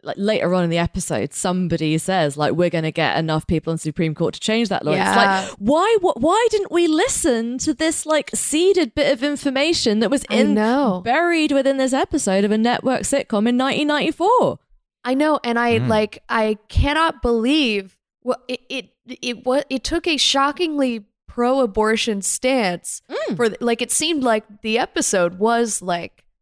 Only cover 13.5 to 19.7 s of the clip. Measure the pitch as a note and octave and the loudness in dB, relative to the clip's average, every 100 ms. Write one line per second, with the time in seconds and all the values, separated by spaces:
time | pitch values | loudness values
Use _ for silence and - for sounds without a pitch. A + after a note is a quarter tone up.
13.5 | B3 C4 B3+ D4 D4 C4+ - F4+ A#4+ E3+ | 0 0 0 0 0 -2 0 2 4 2
14.5 | - _ _ _ _ B3 C4 D4+ D4 A#3 | -2 _ _ _ _ -4 0 2 0 0
15.5 | A#3 A#3+ A3+ A#3+ G#3+ G#3+ - - A#3 A3 | 0 2 2 2 0 0 -6 -4 -2 0
16.5 | G#3+ _ - C#4+ D4+ E4 C#4+ B3 A#3 A3+ | -2 _ 0 2 2 0 0 0 2 2
17.5 | D#4 C4 G#3 F#3+ _ _ _ A#3+ - - | 2 2 -2 -6 _ _ _ -6 -6 -6
18.5 | B3+ _ C4 G3+ _ - B3+ B3 A#3+ B3+ | -10 _ -10 -10 _ -20 -12 -10 -6 -2
19.5 | C4 - | -2 -2